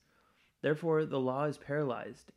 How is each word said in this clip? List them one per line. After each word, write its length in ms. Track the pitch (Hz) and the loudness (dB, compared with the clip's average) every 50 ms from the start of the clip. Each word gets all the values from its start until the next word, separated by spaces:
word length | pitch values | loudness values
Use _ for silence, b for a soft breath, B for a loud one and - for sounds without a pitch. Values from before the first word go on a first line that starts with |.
| b b b b b b b b b b b b | b b b b b b b b b b b b
Therefore, 420 | - 139 151 151 170 165 156 156 156 | 0 0 0 2 2 2 2 2 2
the 160 | - 139 135 | 0 0 0
law 240 | 127 127 131 139 151 | 0 0 0 0 0
is 140 | 151 139 | -2 -2
paralyzed, 720 | - - - 143 151 147 131 117 113 - 107 120 - - - - | -4 -6 -4 -2 0 0 0 -2 -4 -6 -10 -12 -16 -20 -20 -16